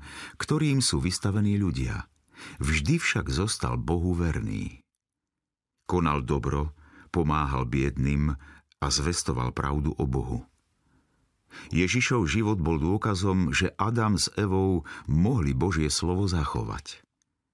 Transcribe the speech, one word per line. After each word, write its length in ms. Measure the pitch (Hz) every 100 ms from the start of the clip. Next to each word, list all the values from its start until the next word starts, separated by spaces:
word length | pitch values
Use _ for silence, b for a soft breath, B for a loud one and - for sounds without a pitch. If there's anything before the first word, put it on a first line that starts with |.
| B B B B
ktorým 400 | - 151 156 135
sú 240 | 123 -
vystavení 560 | 90 92 101 104 104 101
ľudia. 480 | 95 65 64 55 - _ _ B B B
Vždy 320 | 69 78 73 160
však 260 | - 107 -
zostal 480 | 65 104 - 64 62
Bohu 400 | 69 85 90 85
verný. 640 | 87 - 107 104 90 65 _ _ _ _ _ _ _ _ _ _ -
Konal 340 | 90 80 73
dobro, 480 | 62 71 67 71 76 B B B B
pomáhal 560 | 90 76 76 71 65 62
biednym 640 | 67 69 - 65 71 76 69 B B B -
a 80 | 71
zvestoval 640 | 69 71 87 - 62 62
pravdu 400 | - 69 71 76 -
o 60 | 71
Bohu. 320 | 65 62 60 - _ _ _ _ _ _ _ _ _ _ B B
Ježišov 560 | - 90 127 120 82 80
život 300 | 98 107 104
bol 200 | 78 80
dôkazom, 720 | 80 104 110 95 98 92 87
že 240 | - 92 -
Adam 400 | 101 120 110 92
s 160 | - -
Evou 480 | 101 95 95 90 76 B B
mohli 440 | 73 98 131 71
Božie 400 | 65 90 80 76
slovo 340 | - 82 90 98
zachovať. 760 | 87 71 - 55 - - - _ _ _ _ _